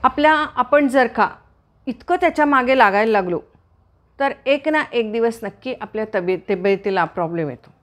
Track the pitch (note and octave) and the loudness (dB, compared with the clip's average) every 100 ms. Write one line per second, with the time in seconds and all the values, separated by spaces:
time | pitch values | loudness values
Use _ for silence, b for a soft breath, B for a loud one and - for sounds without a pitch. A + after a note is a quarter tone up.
0 | D4 - D4+ D#4 D4+ - B3+ D4 C#4+ C4 | -2 2 2 2 0 -4 2 2 2 2
1 | A#3 A#3 G3 - _ _ _ _ - - | 0 0 -2 -4 _ _ _ _ -12 -12
2 | - F4 F4 D4+ D4 C4+ B3 C4 G#3 G3 | -2 0 0 2 2 2 2 4 4 4
3 | A3+ G#3+ F3+ E3+ - _ _ _ _ _ | 2 0 0 -6 -8 _ _ _ _ _
4 | _ - C#4 C4 C4 C#4+ D4+ D4+ - A#3+ | _ -4 -4 -2 -2 0 0 -2 -2 -4
5 | A3 A3+ A#3 A3+ G3+ - C4 - G3+ G#3+ | -2 0 -2 -2 -14 -12 -12 -10 -10 -8
6 | G#3+ G3+ F3+ F3+ - F#3+ G3 G3 G3 F#3+ | -4 -4 -2 -4 -4 -2 0 0 -2 -2
7 | E3 - E3 E3+ D3+ A#2+ - _ | -2 -4 -4 -4 -6 -8 -18 _